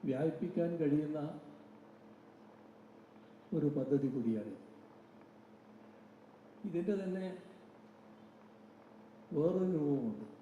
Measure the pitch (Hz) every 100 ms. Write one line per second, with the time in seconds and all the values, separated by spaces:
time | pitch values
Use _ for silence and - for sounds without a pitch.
0 | 143 131 160 156 170 170 170 170 151 147
1 | 151 151 147 - - - - - - -
2 | - - - - - - - - - -
3 | - - - - - 160 147 139 127 139
4 | 135 131 113 110 104 95 - - - -
5 | - - - - - - - - - -
6 | - - - - - - 208 170 180 196
7 | 190 185 185 180 - - - - - -
8 | - - - - - - - - - -
9 | - - - 160 160 185 185 170 143 139
10 | 117 104 107 -